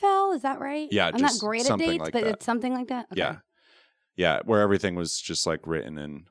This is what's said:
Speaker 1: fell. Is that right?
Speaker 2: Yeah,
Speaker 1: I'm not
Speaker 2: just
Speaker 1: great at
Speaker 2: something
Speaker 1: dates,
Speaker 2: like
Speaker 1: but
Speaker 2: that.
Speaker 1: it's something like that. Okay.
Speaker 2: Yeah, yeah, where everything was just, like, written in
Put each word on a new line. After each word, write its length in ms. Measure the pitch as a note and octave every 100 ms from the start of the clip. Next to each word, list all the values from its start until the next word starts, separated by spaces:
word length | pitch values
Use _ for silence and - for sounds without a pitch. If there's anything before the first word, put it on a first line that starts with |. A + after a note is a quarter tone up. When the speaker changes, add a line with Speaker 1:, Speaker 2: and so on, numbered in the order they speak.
Speaker 1:
fell. 320 | G4 G4 G4
Is 100 | D#4+
that 160 | C4+ C4+
right? 280 | C#4 D4 D4+
Speaker 2:
Yeah, 180 | G3+ F3
Speaker 1:
I'm 120 | B3
not 100 | C#4
Speaker 2:
just 80 | A#3+
Speaker 1:
great 220 | G#3+ A3+
at 40 | A#3+
Speaker 2:
something 220 | - -
Speaker 1:
dates, 100 | E4
Speaker 2:
like 120 | -
Speaker 1:
but 120 | A#3+
Speaker 2:
that. 100 | A3 G#3
Speaker 1:
it's 100 | -
something 260 | A#3 B3
like 160 | B3+ B3
that. 180 | B3 -
Okay. 60 | F#3
Speaker 2:
Yeah, 180 | - - _ _ _ _ _ _ _ -
yeah, 240 | E2+ D2
where 160 | - G#2+
everything 320 | G#2 G2 G2
was 260 | F2 E2 -
just, 260 | - D#2+ F2+
like, 200 | D#2 D#2+
written 320 | D#2+ A1+ D2+
in 260 | D2 D2 F2